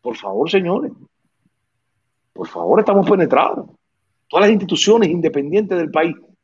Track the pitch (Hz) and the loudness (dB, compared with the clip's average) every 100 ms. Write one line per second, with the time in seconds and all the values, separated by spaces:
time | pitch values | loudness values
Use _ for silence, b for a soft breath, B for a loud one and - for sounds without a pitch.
0 | 127 110 101 98 165 196 175 208 302 - | -8 -8 -6 -4 0 0 0 -4 -6 -12
1 | - _ _ _ _ _ _ _ _ _ | -20 _ _ _ _ _ _ _ _ _
2 | _ _ _ - 87 87 85 175 208 202 | _ _ _ -14 -12 -6 2 2 4 2
3 | 190 196 151 127 - - - _ _ _ | 2 2 2 2 0 -4 -12 _ _ _
4 | _ _ _ 165 208 220 185 156 - 226 | _ _ _ 2 4 2 0 -2 2 4
5 | 190 175 160 143 139 190 202 185 160 156 | 2 0 -2 -2 -2 -2 -2 -4 -2 -2
6 | 165 - _ _ | -2 -4 _ _